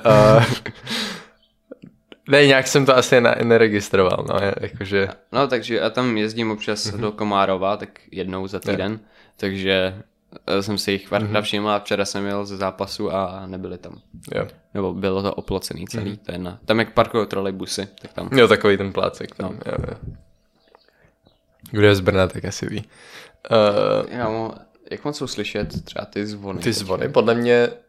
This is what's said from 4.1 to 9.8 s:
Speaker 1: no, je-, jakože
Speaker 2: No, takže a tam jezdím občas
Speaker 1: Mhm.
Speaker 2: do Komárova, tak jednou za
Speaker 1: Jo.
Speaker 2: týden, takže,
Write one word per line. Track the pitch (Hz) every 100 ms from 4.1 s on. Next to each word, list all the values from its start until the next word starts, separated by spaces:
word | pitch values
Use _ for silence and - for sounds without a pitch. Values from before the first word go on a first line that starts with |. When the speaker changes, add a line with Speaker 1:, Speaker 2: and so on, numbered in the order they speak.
| - -
Speaker 1:
no, | 95 98
je-, | -
jakože | 101 - 95 101 98 - _
Speaker 2:
No, | 120 139
takže | 123 110 113
a | 110
tam | 110 127 110
jezdím | 107 113 113
občas | 107 - 107 -
Speaker 1:
Mhm. | 101
Speaker 2:
do | 107
Komárova, | 107 107 101 95 95 95 104
tak | 101 - _
jednou | - 92 92 95
za | 98 95
Speaker 1:
Jo. |
Speaker 2:
týden, | 98 95 110 - _ _ _
takže, | 101 95 95 95